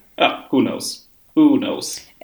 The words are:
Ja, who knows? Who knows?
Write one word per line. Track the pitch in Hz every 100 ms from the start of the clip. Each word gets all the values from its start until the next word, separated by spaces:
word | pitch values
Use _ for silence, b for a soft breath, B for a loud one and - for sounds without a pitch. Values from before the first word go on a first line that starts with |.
| _ -
Ja, | - - -
who | 131
knows? | - - - - _ _ _
Who | - 151 131
knows? | 104 - - - - _